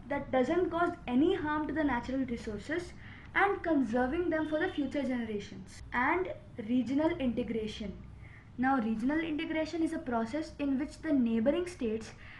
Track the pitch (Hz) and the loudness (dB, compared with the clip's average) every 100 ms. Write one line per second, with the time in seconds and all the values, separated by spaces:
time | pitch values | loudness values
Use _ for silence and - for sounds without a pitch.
0 | 240 285 - 262 254 349 330 330 349 349 | -4 -4 2 2 4 4 2 2 2 0
1 | 254 247 349 381 302 302 285 285 285 240 | 0 4 4 4 2 0 0 2 2 2
2 | 247 269 254 226 226 202 - 339 - - | 0 -2 -2 -4 -6 -8 -4 -4 -4 -12
3 | - - - 330 403 370 339 285 220 247 | -16 -16 -4 2 4 2 2 2 4 2
4 | 247 349 349 311 302 311 370 - 262 294 | 2 2 2 0 0 0 0 0 -2 0
5 | 254 254 220 208 - 190 - - - 240 | 0 -2 -2 -4 -6 -12 -14 -16 -4 0
6 | 269 349 392 - - - 214 254 226 277 | 2 2 0 -6 -12 -10 0 0 2 2
7 | 320 339 254 233 233 220 214 - 202 - | 2 2 0 0 -2 -4 -4 -6 -10 -10
8 | - - - - - - 262 269 220 220 | -14 -16 -16 -18 -16 -2 2 2 2 0
9 | 254 311 330 302 320 311 311 330 320 320 | 2 0 0 -2 -2 -2 0 0 0 0
10 | - 233 226 302 311 - 277 262 302 - | -2 0 0 -2 -6 -4 0 0 -2 -4
11 | 320 277 233 226 226 339 349 - 226 226 | 0 4 4 4 4 2 -2 -2 -2 -2
12 | - - - | -6 -14 -16